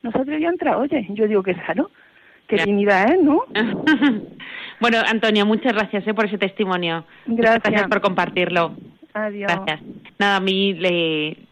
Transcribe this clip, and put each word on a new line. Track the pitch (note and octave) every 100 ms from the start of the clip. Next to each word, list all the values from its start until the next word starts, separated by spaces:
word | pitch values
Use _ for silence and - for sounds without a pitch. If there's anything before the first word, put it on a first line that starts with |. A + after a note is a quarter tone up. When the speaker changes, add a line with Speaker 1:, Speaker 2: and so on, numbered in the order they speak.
Speaker 1:
"No | A#3+
se | A3
atrevía | C4+ D4+ E4
a |
entrar". | F4 D#4+ F#3
Oye, | C#4 D4+ G3+
yo | G3+ G#3+
digo, | G#3
"Qué | F#3
raro, | F3 - F3 E4+ _ _ _ _ _ _
qué | G#3+
Speaker 2:
Ya. | E3
Speaker 1:
tímida | G3+ G3+ F#3+
es, | G#3+ F4+
¿no?". | D4+ D#4 B4+
Speaker 2:
<laughs> | G#3 A3+ G3 D4+ D4+ C#4 G#3+ - - - - - -
Bueno, | A#3 A3+ -
Antonia, | A3+ A3 G#3+ G3+
muchas | A3 C4
gracias, | G#3+ G#3+ G#3 G3
¿eh? |
por | G#3+ G#3
ese | G3
testimonio. | F#3+ F#3+ G3 F3+ F3 E3 D#3 - -
Muchas | A3+ A3+
Speaker 1:
Gracias. | A3+
Speaker 2:
gracias | G#3+ G#3 F#3+
por | G3+
compartirlo. | G3+ F#3 F3 F3+ F3 F3 E3 - - _ -
Speaker 1:
Adiós. | G#3 G#3+ G3+ G3+
Speaker 2:
Gracias. | F3+ F#3+ D3+ - - - _
Nada, | G3+ G3
a |
mí | F#3+ F#3+ G3
le | F3 F3+ F3 E3 D#3 D3+ - -